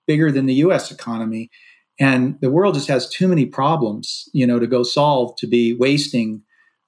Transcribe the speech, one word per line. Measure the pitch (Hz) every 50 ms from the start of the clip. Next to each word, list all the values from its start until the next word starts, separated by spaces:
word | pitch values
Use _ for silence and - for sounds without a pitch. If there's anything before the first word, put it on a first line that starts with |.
| _
bigger | - 151 151 160 156
than | 135 135 131
the | 131 131
U | 135 156 185
S | 180 - - -
economy. | 151 - - 120 113 113 113 110 110 113 117 - _ _ _ - _ _ _ _ _ -
And | 139 135 131 127 127 135 143 -
the | 139 127
world | 139 170 202 202 160
just | 143 - -
has | 139 123 - -
too | - - 185
many | 185 180 156 131
problems, | - - - 135 147 165 151 120 107 104 110 - - - - - -
you | - 139 127
know, | 120 120 120
to | 117
go | 113 131 120 120
solve, | 120 - 147 147 147 143 127 123 117 -
to | - -
be | 110 113 120 117 117 120
wasting | 123 127 135 143 143 143 - - 120 113 110 107 107 - _ _ _ _ _ _ _ _